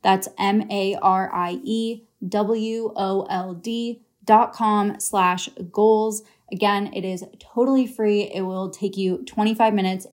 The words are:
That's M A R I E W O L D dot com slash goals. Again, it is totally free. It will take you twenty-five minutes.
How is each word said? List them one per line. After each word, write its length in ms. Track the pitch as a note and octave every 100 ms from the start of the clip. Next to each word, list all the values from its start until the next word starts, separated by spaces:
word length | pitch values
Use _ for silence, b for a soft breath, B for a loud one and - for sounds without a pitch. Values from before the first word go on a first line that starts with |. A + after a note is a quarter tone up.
That's 240 | F#3+ F#3+ - -
M 320 | G3 G#3 -
A 260 | G3+ G3 G3+
R 320 | F#3+ F#3+ F#3+
I 260 | F3+ F3 F3
E 400 | - A3+ A3+ A3+ _ _ F#3
W 640 | G#3 G#3 A3+ A3 A3+ A3+ -
O 280 | F#3+ G3 F#3+
L 280 | F#3+ F#3 F3
D 480 | A#3 A#3 A#3 A#3 _ _
dot 300 | - A3 A#3+
com 460 | - A3 G#3 G3+ G3+
slash 500 | - G3+ F3+ F#3 - - F3
goals. 500 | - G#3+ A3 A3 G#3 b b -
Again, 400 | F#3 G#3 G3+ G3+
it 100 | -
is 220 | F#3+ F#3 - -
totally 480 | - A#3 C4 C4+ A#3+
free. 420 | - G#3+ G#3 -
It 100 | F#3+
will 280 | F#3+ F#3 F#3+
take 260 | - G3+ G3
you 280 | F#3 F3+ -
twenty-five 480 | - G#3+ A3 A3+
minutes. 320 | G#3 F#3 F#3+ -